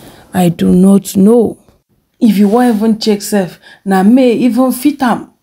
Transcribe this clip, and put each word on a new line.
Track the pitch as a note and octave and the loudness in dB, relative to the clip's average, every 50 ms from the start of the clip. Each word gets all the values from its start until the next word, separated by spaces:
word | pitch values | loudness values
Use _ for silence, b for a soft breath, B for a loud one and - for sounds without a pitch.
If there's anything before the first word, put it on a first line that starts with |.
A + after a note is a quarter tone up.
| B B B B B B | B B B B B B
I | B F#3 F3+ F3 | B -2 -2 -2
do | E3+ - F#3+ F#3+ | -2 -2 0 0
not | F#3 F3+ F#3+ G3 G3 G3 G3 - - | 2 2 4 4 2 0 0 -2 -2
know. | G3 F#3+ G#3+ A#3 B3 G3+ - - - _ _ _ _ _ _ _ _ _ _ _ - | 0 2 2 2 2 0 -2 -4 -10 _ _ _ _ _ _ _ _ _ _ _ -2
If | - A3 F#3 F#3+ | 0 0 2 2
you | G#3 G3 | 2 2
wan | G#3 B3 B3 B3 A3+ | 2 2 0 0 0
even | G3 A3 A3+ G#3+ A3 | 0 -2 -2 -2 -2
check | - A3 G#3 G#3 | -2 -4 -4 -4
sef, | - - G#3+ G3+ F#3 E3 - - b b b b b | -4 -4 -4 -4 -4 -4 -8 -18 b b b b b
na | G3 F#3+ F#3 F#3 | -2 -2 0 2
May | G#3 B3 C4+ B3+ B3 A3 | 2 2 4 2 2 0
even | - B3 B3 G#3 B3 C4 B3+ | 0 0 -2 0 0 -2 -2
fit | - - - D4 - - | -2 -2 -4 -4 -4 -2
am. | C4+ A#3 F#3 D#3+ E3 - _ _ | -2 -2 -4 -4 -8 -14 _ _